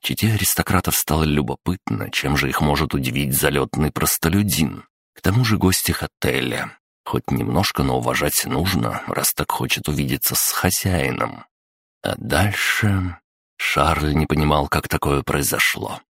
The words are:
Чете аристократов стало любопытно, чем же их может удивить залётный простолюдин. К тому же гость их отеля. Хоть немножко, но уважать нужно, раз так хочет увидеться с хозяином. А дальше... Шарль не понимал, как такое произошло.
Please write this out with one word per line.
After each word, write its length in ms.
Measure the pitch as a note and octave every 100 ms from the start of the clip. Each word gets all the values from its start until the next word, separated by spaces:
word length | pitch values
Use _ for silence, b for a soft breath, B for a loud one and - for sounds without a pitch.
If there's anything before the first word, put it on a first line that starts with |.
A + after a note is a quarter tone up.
Чете 300 | - C2 G#2+
аристократов 640 | G#2+ F#2+ - - F#2 E2+ -
стало 280 | - D#2
любопытно, 840 | D#2 D2 B1+ C#2 - F2+ - G#1+ -
чем 280 | - - C#2+
же 100 | C#2
их 140 | B1+
может 320 | D#2 C#2+ D2
удивить 440 | C#2+ B1+ B1+ C#2+ C2
залётный 540 | D2 C#2+ C2 C#2+ D2+
простолюдин. 920 | - - - E2+ F#2 G#2 C#2+ D2 G1+ - _ _
К 60 | -
тому 240 | - G#2
же 140 | B2 G#2
гость 320 | F#2 F#2 -
их 120 | E2+
отеля. 760 | D#2 _ - C2 B1+ B1 B1 - _ _
Хоть 260 | - - -
немножко, 520 | C2 G#1+ B1+ G#2 -
но 160 | C#2 B1+
уважать 480 | A#1+ C2 D2 - -
нужно, 560 | B1+ F2+ F#2+ A1+ - -
раз 280 | - -
так 160 | - -
хочет 360 | - B2+ - -
увидеться 480 | D2 C#2 C2+ -
с 180 | - -
хозяином. 920 | - F#2 - - F2+ C2+ - A#1 - - _ _ _ _ _
А 120 | - -
дальше... 1000 | - D2 G#2 G2+ - - G#2+ G2 F2+ E2+ _ _ _ _
Шарль 560 | - - D2 D2+ D2+
не 100 | D2 D2
понимал, 400 | D2+ D2+ D2+ C#2+
как 220 | D2+ -
такое 340 | D#2 - C#2+
произошло. 800 | C2 D2 C#2+ - - - - - _